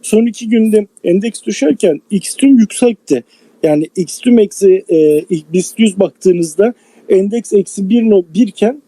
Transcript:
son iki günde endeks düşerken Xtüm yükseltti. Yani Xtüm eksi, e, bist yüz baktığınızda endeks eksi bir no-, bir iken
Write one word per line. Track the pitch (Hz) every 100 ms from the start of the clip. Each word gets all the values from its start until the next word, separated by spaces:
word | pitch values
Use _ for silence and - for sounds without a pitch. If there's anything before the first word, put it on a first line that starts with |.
son | - 214 233
iki | 208 233
günde | 233 220 214 208 _
endeks | - 180 226 -
düşerken | - 208 277 294 190 147 _
Xtüm | 202 - - 277 262
yükseltti. | 214 - 240 226 - 131 - _ _ _
Yani | 160 151 156 -
Xtüm | 175 - 247 240
eksi, | 202 - 196 185 -
e, | 165 156 151 160 170 151
bist | 175 175 -
yüz | 220 190
baktığınızda | 185 _ 185 175 165 151 208 240 _ _ -
endeks | 190 202 233 -
eksi | 214 190 - 190
bir | 233
no-, | 226 202 175
bir | 160 226
iken | - 208 285